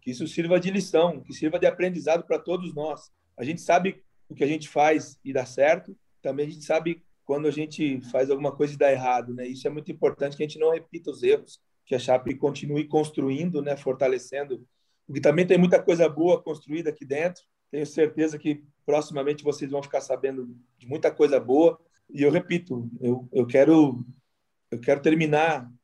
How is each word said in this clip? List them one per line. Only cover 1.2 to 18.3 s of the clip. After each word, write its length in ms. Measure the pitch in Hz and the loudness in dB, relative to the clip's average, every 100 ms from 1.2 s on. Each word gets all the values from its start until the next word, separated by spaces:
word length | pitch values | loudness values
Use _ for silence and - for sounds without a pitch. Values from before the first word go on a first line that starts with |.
que 120 | - | -12
sirva 260 | 131 156 170 | -6 -4 2
de 80 | 175 | 2
aprendizado 580 | - 180 170 143 170 | 2 -4 -2 0 -2
pra 140 | - 156 | 0 -4
todos 360 | 165 180 175 | -4 -6 -6
nós. 360 | 147 151 139 - _ _ - | -8 -8 -8 -14 _ _ -10
A 80 | |
gente 160 | 127 165 | -8 -6
sabe 420 | - 175 190 - _ _ - | 2 2 2 -6 _ _ -16
o 60 | |
que 100 | 131 | -4
a 20 | 147 | -2
gente 220 | 156 151 | -2 -4
faz 500 | 147 151 156 - - | 2 2 2 -2 -16
e 80 | 139 | -6
dá 120 | 135 | -6
certo, 520 | 120 - 143 180 196 190 _ _ | -4 2 2 2 -2 -20 _ _
também 240 | 139 139 147 | -6 -4 -6
a 40 | |
gente 140 | 165 | -8
sabe 380 | - 160 165 170 _ _ | -2 -2 -2 -8 _ _
quando 240 | - 143 151 | -6 -2 -2
a 20 | |
gente 500 | 147 156 - 147 127 120 | -2 -8 -4 -4 -4 -4
faz 200 | 131 135 | -2 0
alguma 220 | 139 143 | -2 -2
coisa 200 | - 147 | -2 -4
e 60 | 143 | 2
dá 120 | 139 | 2
errado, 440 | 131 127 123 123 | 2 0 -2 -4
né? 120 | 123 123 | -10 -10
Isso 200 | 131 143 | -8 -8
é 40 | |
muito 200 | 147 147 | -8 -12
importante, 460 | - 143 - 143 147 | -2 -2 0 -8 -6
que 60 | |
a 40 | 151 | -8
gente 120 | 156 | -2
não 120 | 160 | 0
repita 400 | 165 - 170 156 | 0 -6 -12 -12
os 120 | 131 | -2
erros, 380 | 123 143 - - _ _ | 2 2 0 -20 _ _
que 100 | - | -6
a 40 | 127 | -4
Chape 360 | 127 127 127 135 | 2 0 0 -2
continue 500 | 143 143 143 147 147 | -4 -4 -6 -4 0
construindo, 760 | 151 151 - 135 139 175 147 | -2 0 -4 -4 -2 -4 -4
né, 160 | 143 139 | -4 -4
fortalecendo, 880 | 135 131 131 127 - 139 139 117 - _ _ _ - | -4 0 0 -2 -6 -8 -8 -10 -12 _ _ _ -12
porque 140 | 127 | 0
também 260 | 147 160 180 | 2 2 4
tem 120 | 180 | 4
muita 240 | 180 180 | 6 4
coisa 260 | - 170 156 | 4 4 2
boa 340 | 151 170 170 | 4 2 2
construída 480 | 165 151 139 160 160 | -2 -10 -8 -6 -6
aqui 140 | 151 | -8
dentro. 380 | 135 143 175 180 _ _ - | -8 -4 -4 -6 _ _ -12
Tenho 160 | 147 147 | -8 -6
certeza 520 | 165 156 156 156 | 0 0 2 -2